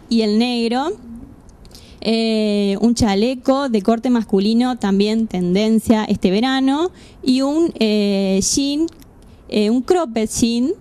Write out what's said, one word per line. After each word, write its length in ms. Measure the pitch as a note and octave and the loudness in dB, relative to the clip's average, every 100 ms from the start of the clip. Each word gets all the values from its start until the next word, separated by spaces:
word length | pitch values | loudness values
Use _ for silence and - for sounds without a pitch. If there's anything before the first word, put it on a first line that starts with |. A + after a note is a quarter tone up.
| - | -2
y 120 | A#3 | 0
el 160 | A3 G#3+ | 2 2
negro. 540 | B3 A#3+ A3+ B3 D4+ G#4+ A#3 A#3 - - - - - - - - | 0 0 -2 -2 -4 -6 -12 -18 -18 -20 -20 -20 -20 -20 -20 -8
Eh, 760 | - A3+ A3+ A3 G#3+ G#3 G3+ G3 | -2 0 0 0 0 0 0 0
un 120 | A#3 | 0
chaleco 760 | A#3 A3+ G3 A3+ B3+ C4 C4+ C#4 | 2 2 2 0 0 0 0 0
de 120 | A3 | 0
corte 280 | F#3+ A3+ B3+ | 0 0 0
masculino, 680 | A#3+ G#3 G3 G3+ A3+ B3+ B3 | 0 2 0 2 2 0 -2
también 500 | G3+ G3 G#3 A3 A3 | 0 2 2 0 -2
tendencia 760 | F3+ F3 F#3 A3 A3 - G#3+ | -2 0 0 2 2 2 0
este 260 | G#3+ G3 G3 | 0 0 0
verano, 600 | F#3+ B3+ C4 C4+ C#4 F4+ - - - | 0 0 0 0 0 -2 -6 -18 -8
y 180 | - B3+ | -2 0
un, 300 | C4+ D4+ E4+ - | 0 0 -2 0
eh, 600 | A3 G#3+ G3+ G3 G3 F#3+ | 0 0 0 0 0 0
jean, 460 | F#3+ - C#4 C#4+ E4 - - - - - - | 0 -2 -2 -2 -4 -6 -20 -20 -20 -20 -6
eh, 220 | - G#3+ | -2 0
un 120 | B3 | 0
cropped 480 | B3+ F4+ D4 A3+ G#3+ | 0 0 0 -4 -4
jean 420 | - A#3 A#3 C4 G4+ | 0 0 0 -2 -4